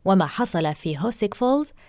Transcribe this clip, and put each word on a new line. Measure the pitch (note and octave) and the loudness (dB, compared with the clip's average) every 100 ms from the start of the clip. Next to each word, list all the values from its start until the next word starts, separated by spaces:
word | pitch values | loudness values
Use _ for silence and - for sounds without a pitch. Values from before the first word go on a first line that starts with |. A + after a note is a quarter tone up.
وما | - F#3+ D3+ | 2 4 2
حصل | - A#3 F3 D#3+ | 0 -2 0 -2
في | D3+ E3 D3+ | -2 -6 -4
هوسيك | G#3 A3+ G#3 | -4 -2 -4
فولز | - B3 C#4 D4+ - | -2 0 0 -2 -10